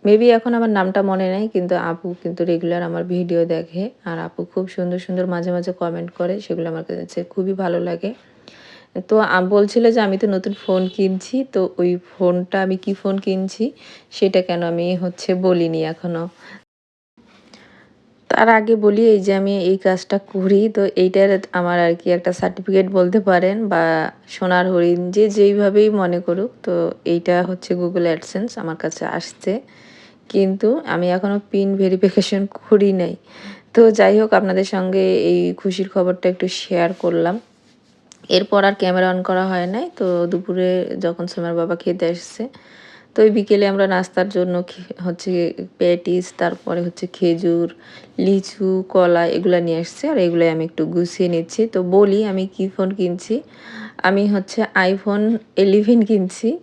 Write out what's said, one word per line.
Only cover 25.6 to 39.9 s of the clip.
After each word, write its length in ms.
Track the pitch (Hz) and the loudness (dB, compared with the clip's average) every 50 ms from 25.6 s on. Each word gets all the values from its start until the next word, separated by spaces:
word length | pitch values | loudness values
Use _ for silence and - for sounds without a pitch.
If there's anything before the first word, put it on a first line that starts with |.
| 208 202 190 208 214 214 | 2 2 4 4 4 4
মনে 280 | 214 208 190 175 175 175 | 4 2 0 0 -2 -2
করুক। 300 | 175 - 170 180 - - - - _ | -2 -2 -2 -2 -2 -6 -8 -10 _
তো 120 | - 180 175 170 165 - - _ | -4 -2 -2 -2 -2 -4 -6 _
এইটা 320 | - 170 170 170 - 180 175 180 | -2 -2 -2 0 0 0 0 0
হচ্ছে 280 | 175 185 180 - - 185 | -2 -4 -8 -4 -4 -4
Google 320 | 180 180 175 175 180 170 170 | -2 -2 -2 -2 0 0 0
AdSense 440 | 165 156 - - - 190 202 240 - - | -2 -2 -6 -10 -8 -6 -6 -6 -8 -10
আমার 200 | - 165 160 160 | -10 -10 -10 -6
কাছে 240 | - 160 160 - 165 160 | -8 -8 -8 -6 -8 -6
আসছে, 440 | - 165 175 - - _ - - 190 247 - - - - - - - - - - _ _ _ _ | -6 -8 -8 -10 -16 _ -6 -4 -4 -4 -6 -12 -20 -20 -20 -20 -20 -20 -20 -20 _ _ _ _
কিন্তু 380 | - 196 196 190 190 196 - 214 240 320 320 | 0 0 2 2 0 0 0 0 0 0 -2
আমি 200 | - - 170 175 180 | -4 -4 -2 0 0
এখনো 280 | 175 185 185 202 202 202 202 | 0 0 -2 -2 -4 -4 -6
পিন 220 | _ - 196 196 196 196 | _ -2 -2 0 0 0
ভেরিফিকেশন 680 | 196 196 190 185 185 185 196 180 - 190 - - 196 196 196 - | 0 0 0 2 2 2 2 2 2 0 0 -2 -2 -4 -4 -8
করি 360 | - - - 220 202 202 202 190 | -14 -2 2 2 4 4 4 2
নাই। 220 | 185 175 170 175 - _ _ - - - - - - _ _ _ | 0 -2 -2 -4 -10 _ _ -20 -20 -20 -20 -20 -20 _ _ _
তো 80 | - 233 226 | 6 6 6
যাই 240 | 214 208 196 190 202 | 6 6 4 6 6
হোক, 140 | 214 220 220 208 | 4 4 4 2
আপনাদের 340 | 190 190 190 185 190 196 | 2 2 2 0 0 -2
সঙ্গে 380 | 196 - 190 185 185 185 196 190 185 185 - - | -2 -2 -4 -2 0 0 2 2 2 2 2 2
এই 140 | 170 175 175 175 175 175 | 2 2 2 2 0 -2
খুশির 340 | - - 196 185 185 196 196 | -4 -4 -4 -2 -2 -4 -2
খবরটা 380 | - 196 180 180 180 180 - 185 | 0 0 0 0 0 0 0 -2
একটু 180 | 180 180 - 185 180 | -2 0 -4 -4 -4
শেয়ার 360 | - - - 190 175 175 170 190 - | -6 -8 -4 -2 0 0 0 -2 -2
করলাম। 380 | - 175 170 170 165 170 185 226 - _ _ _ _ _ _ _ _ _ _ _ _ _ - _ - - | -4 -2 0 0 0 0 -2 -4 -8 _ _ _ _ _ _ _ _ _ _ _ _ _ -20 _ -6 0
এরপর 320 | - 180 196 208 - 202 196 | 0 0 2 2 2 4 4
আর 100 | 196 202 | 4 2
ক্যামেরা 340 | 202 - 185 180 185 185 185 | 2 0 0 2 2 2 2
on 120 | 185 185 185 | 0 -2 -2
করা 220 | - 190 185 185 | -2 0 0 0
হয় 220 | 190 190 180 175 180 | 0 -2 -2 -2 -2
নাই। 180 | 190 220 311 359 | -4 -4 -6 -6